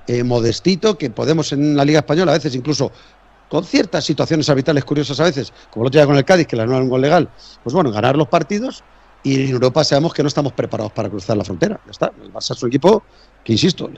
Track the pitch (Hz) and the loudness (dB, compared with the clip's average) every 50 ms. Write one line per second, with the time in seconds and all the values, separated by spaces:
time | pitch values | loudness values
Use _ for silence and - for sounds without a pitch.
0 | - - 120 120 123 123 123 120 113 113 110 - - 170 190 156 - 220 208 - | -6 -4 -2 -2 0 0 0 2 2 0 -2 0 0 0 0 2 2 0 0 -2
1 | 160 127 104 - 117 127 160 165 147 - 151 139 147 151 147 143 139 143 151 151 | -4 -6 -6 -2 0 0 0 0 0 -2 -2 0 0 2 2 2 2 4 4 2
2 | - - 147 160 185 165 147 165 147 147 123 131 120 147 147 117 131 - - - | 2 2 0 0 2 2 2 0 0 -4 -6 -4 -4 -4 -2 -2 -2 -4 -4 -10
3 | - - _ _ _ _ _ _ _ _ - 156 170 - - 277 233 185 - 160 | -20 -20 _ _ _ _ _ _ _ _ -4 -4 -4 0 0 0 0 0 -2 -4
4 | - - 156 135 139 - 165 156 135 139 143 131 131 - 156 143 - - 147 147 | -4 -2 -2 -2 -2 0 0 0 0 2 0 2 2 0 0 -2 -2 -2 -2 -2
5 | 147 135 143 117 160 180 143 135 110 - - - - - - 107 117 131 127 156 | -2 -4 -2 0 0 0 0 -2 -6 -8 -12 -18 -20 -14 -6 -4 -2 2 4 6
6 | 147 139 147 139 139 - 190 180 151 - - 117 110 117 131 131 131 131 127 127 | 6 6 6 4 4 4 4 4 2 0 -2 -2 -2 0 0 0 0 0 0 0
7 | 131 147 165 175 131 - - - - - - - - 120 131 190 170 127 101 107 | 2 4 4 2 2 0 -6 -14 -20 -20 -20 -14 -10 -2 0 0 0 0 0 0
8 | 110 127 139 - - - - 165 160 - 208 208 247 262 - - - _ _ _ | 0 2 2 0 0 2 0 0 0 -2 -4 -4 -4 -6 -10 -12 -18 _ _ _
9 | _ _ _ _ - 139 135 135 135 135 131 123 123 127 120 156 147 - 147 139 | _ _ _ _ -4 -2 0 0 0 -2 0 0 0 2 2 2 2 2 2 0
10 | 131 120 - - 143 147 - 160 143 131 - - 120 - - 110 110 107 - - | 0 0 0 -2 -2 -2 -2 -2 -4 -2 -4 -4 -6 -4 -6 -6 -6 -6 -6 -6
11 | 104 98 95 - - - 110 104 98 98 95 80 165 208 214 - - - - - | -6 -6 -8 -8 -6 -4 -2 -2 -2 -4 -4 -2 -2 -2 -2 -6 -12 -18 -8 -6
12 | - - - - - 98 95 104 - - 127 - 131 120 127 139 - 180 226 - | -6 -6 -6 -10 -18 -18 -14 -12 -10 -10 -8 -6 -4 -4 -2 2 4 4 4 4
13 | - _ _ _ _ _ _ _ _ - 113 101 - 190 - - 113 - - | 0 _ _ _ _ _ _ _ _ -2 0 0 2 0 0 -4 -8 -14 -14